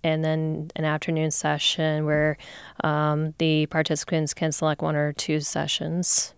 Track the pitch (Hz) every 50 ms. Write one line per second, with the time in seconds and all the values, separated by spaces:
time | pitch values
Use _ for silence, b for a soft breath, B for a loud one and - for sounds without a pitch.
0 | - 160 156 156 160 156 156 156 156 156 156 151 151 160 - - 156 156 151 151
1 | - - 165 156 156 156 - - - 151 147 147 - - - - 160 156 151 151
2 | 151 151 151 151 151 156 147 B B B B B B B B - - 156 151 151
3 | 151 151 151 151 156 156 156 - 165 160 156 156 151 147 - 160 156 - 160 147
4 | - - 175 160 156 143 - - 170 160 151 - 165 156 147 - - 156 156 147
5 | 147 147 143 - - - 156 156 147 - - 151 151 151 - - - 160 165 175
6 | 180 - - - - - -